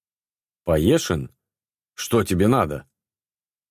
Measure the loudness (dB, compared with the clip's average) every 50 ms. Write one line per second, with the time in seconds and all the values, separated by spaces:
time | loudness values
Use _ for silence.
0 | _ _ _ _ _ _ _ _ _ _ _ _ _ -2 0 2 2 2 2 2
1 | 0 -2 -4 -4 -6 -10 _ _ _ _ _ _ _ _ _ _ _ _ _ -16
2 | -6 -2 0 0 0 0 0 2 2 2 2 2 0 -2 -4 -8 -12 _ _ _
3 | _ _ _ _ _ _ _ _ _ _ _ _ _ _